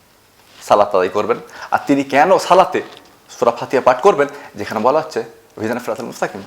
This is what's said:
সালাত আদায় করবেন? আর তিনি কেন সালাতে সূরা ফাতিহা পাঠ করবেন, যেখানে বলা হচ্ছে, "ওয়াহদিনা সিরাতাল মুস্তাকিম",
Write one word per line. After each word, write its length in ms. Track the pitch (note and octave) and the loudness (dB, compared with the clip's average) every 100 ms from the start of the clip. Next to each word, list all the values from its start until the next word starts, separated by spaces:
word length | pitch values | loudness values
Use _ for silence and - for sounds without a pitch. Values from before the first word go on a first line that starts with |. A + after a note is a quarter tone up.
| _ _ _ _ _ - | _ _ _ _ _ -20
সালাত 340 | - G#2+ G2+ F#2+ | 0 2 4 2
আদায় 140 | F#2 | 0
করবেন? 280 | G#2 G#2 B2 - - - | -2 -2 -4 -6 -18 -4
আর 80 | B2 - | -4 0
তিনি 160 | C#3 | 0
কেন 340 | C#3 C3 E3 F3+ | 2 2 4 2
সালাতে 440 | - F3+ E3+ A2+ - - - _ _ - | 4 4 4 -2 -8 -16 -20 _ _ -2
সূরা 120 | A#2+ | -2
ফাতিহা 300 | - C3 B2+ | -2 -2 2
পাঠ 200 | B2+ C3 | 2 4
করবেন, 260 | G3+ D#3 C#3+ - - G2+ | 2 2 -2 -4 -18 -12
যেখানে 260 | G2+ A2 | -8 -2
বলা 180 | A#2+ D3+ | 0 0
হচ্ছে, 200 | D#3 A#2 | -2 -8
"ওয়াহদিনা 600 | A#2 - _ - A2 A#2+ | -8 -16 _ -8 -6 -6
সিরাতাল 260 | A#2+ A2 A#2+ | -6 -8 -10
মুস্তাকিম", 380 | - F3+ G2+ | -8 -8 -8